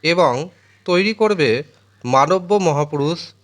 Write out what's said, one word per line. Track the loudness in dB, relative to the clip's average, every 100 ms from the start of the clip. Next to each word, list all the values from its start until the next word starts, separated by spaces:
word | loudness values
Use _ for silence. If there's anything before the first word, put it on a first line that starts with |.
এবং | 0 2 2 0 -6 _ _ _ -2
তৈরি | 0 0
করবে | 0 -2 0 0 0 -4 _ _ _
মানব্য | -2 2 2 0 0 0 2
মহাপুরুষ | 0 -4 -4 -4 -6 -12 _